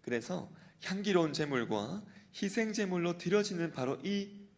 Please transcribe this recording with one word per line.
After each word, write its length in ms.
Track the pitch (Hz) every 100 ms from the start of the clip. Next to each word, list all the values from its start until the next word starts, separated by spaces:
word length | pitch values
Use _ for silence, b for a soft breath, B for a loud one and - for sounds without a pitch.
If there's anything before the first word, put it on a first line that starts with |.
그래서 500 | - 120 - 180 - B B B
향기로운 500 | - 190 208 180 160
제물과 680 | 135 151 131 113 107 107 196 202 B B -
희생 380 | 202 233 220
제물로 440 | 214 196 180 170 175
드려지는 540 | 175 208 208 175 165
바로 280 | 156 127 -
이 440 | 190 202 196 - -